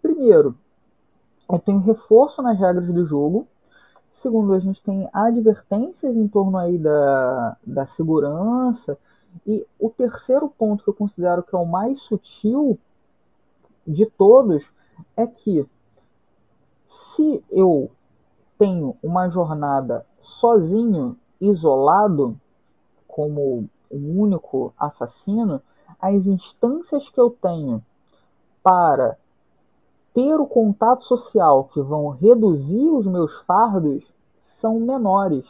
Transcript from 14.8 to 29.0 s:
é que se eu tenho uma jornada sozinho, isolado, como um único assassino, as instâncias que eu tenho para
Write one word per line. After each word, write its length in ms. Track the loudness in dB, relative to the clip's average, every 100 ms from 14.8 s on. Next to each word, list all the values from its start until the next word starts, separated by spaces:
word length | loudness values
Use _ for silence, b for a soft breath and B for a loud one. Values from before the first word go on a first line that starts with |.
| b b -16
é 120 | -6 -6
que 400 | _ -4 -2 -4 _ _ _ _ _ _ _ _ _ _ _ _
se 560 | _ -14 -2 0 0 _
eu 400 | 2 4 2 -2 _ _ _ _ _ _ _
tenho 400 | 0 0 -6 -6
uma 260 | -4 -2 -2
jornada 760 | -2 -4 -4 -2 -4 -4 -8 -8 _
sozinho, 960 | _ -2 2 4 2 -2 0 -2 -4 -10 _ _
isolado, 1000 | -2 0 2 2 2 2 2 0 -2 -4 _ _ _ _ _ _ _
como 600 | -8 -6 -4 -4 -4 -8 _ _
um 300 | -12 -6 -2
único 520 | 0 -2 -4 -8 -8 _
assassino, 840 | -8 -6 -12 _ -6 -4 -2 -6 _ b b b
as 240 | -2 0 0
instâncias 840 | -2 -6 _ -4 -4 -6 -6 -6
que 120 | 0
eu 100 | 0
tenho 520 | 0 -6 -6 -6 -6 -8 _ _ _ _ _ _ _
para 540 | 2 4 4 2